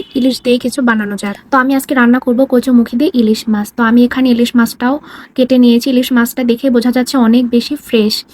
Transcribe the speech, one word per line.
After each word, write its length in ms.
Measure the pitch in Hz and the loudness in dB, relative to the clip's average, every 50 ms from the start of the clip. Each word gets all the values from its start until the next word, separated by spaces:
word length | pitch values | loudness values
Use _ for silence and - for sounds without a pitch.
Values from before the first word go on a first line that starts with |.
| - - - | -2 -4 -4
ইলিশ 200 | - 247 262 233 - | -2 -2 -2 -2 -2
দিয়ে 160 | - 247 247 240 - | -2 -2 -2 0 -2
কিছু 160 | 240 - 294 | -4 -4 -2
বানানো 340 | 254 233 226 220 208 202 202 | -2 0 0 -2 -4 -6 -8
যাক। 200 | 196 214 202 202 - - _ | -8 -8 -8 -10 -10 -6 _
তো 60 | 277 | 0
আমি 140 | 262 254 269 277 | 0 0 0 0
আজকে 180 | 269 269 - 285 | -2 -2 -2 0
রান্না 240 | 254 240 233 247 254 | 2 2 2 2 2
করব 200 | - 254 233 247 269 - | 0 -2 0 0 0 0
কচুমুখী 440 | 262 240 - 262 247 240 233 - 240 | 0 0 2 2 2 2 2 0 0
দিয়ে 140 | 240 302 320 - 247 | -2 -2 0 0 0
ইলিশ 200 | 220 214 220 220 - | 0 0 0 -2 -2
মাছ। 200 | 220 208 208 208 - - | -4 -4 -4 -4 -6 -4
তো 60 | - 233 | -2 0
আমি 160 | 226 233 240 247 | 2 2 2 2
এখানে 200 | 240 - 254 262 254 | 2 0 0 0 0
ইলিশ 220 | 240 233 240 240 - | 0 0 0 0 0
মাছটাও 400 | 240 226 226 - - 247 247 277 302 - - - - - - - | 0 0 0 -2 -4 -4 -4 -4 -4 -8 -12 -20 -20 -20 -8 -4
কেটে 240 | 262 254 254 262 247 247 | -2 0 2 2 4 4
নিয়েছি। 240 | 240 233 240 - 277 | 4 4 2 0 0
ইলিশ 200 | 254 247 254 - | 0 0 0 0
মাছটা 300 | 254 240 233 233 - 262 254 | 0 0 0 -2 -2 -2 -2
দেখে 240 | 240 233 226 277 269 | -2 -2 0 -2 0
বোঝা 220 | 240 240 240 247 | 0 0 0 0
যাচ্ছে 240 | 240 254 247 - - | 0 -2 -2 -2 0
অনেক 260 | 262 233 220 233 254 247 233 | 0 2 2 2 2 2 0
বেশি 240 | 247 240 233 - 294 - - | 0 -2 -2 -4 -8 -10 -6
ফ্রেশ, 280 | - 247 220 208 214 - - - _ | -2 -2 0 0 0 -2 -6 -10 _